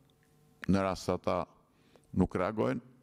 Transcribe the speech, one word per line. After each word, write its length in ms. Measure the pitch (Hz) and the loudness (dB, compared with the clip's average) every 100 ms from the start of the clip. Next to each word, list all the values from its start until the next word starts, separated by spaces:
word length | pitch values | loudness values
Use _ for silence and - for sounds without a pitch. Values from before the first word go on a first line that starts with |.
| _ _ _ _ _ _ - | _ _ _ _ _ _ 0
në 180 | 98 95 | 2 0
rast 220 | 90 - | -2 -2
se 80 | 90 | -2
ata 280 | - 90 - _ _ _ _ - _ 95 | 0 -2 -2 _ _ _ _ -20 _ 0
nuk 180 | 92 92 | 2 0
reagojnë, 420 | 92 110 120 135 - - | -2 0 -2 -2 -8 -20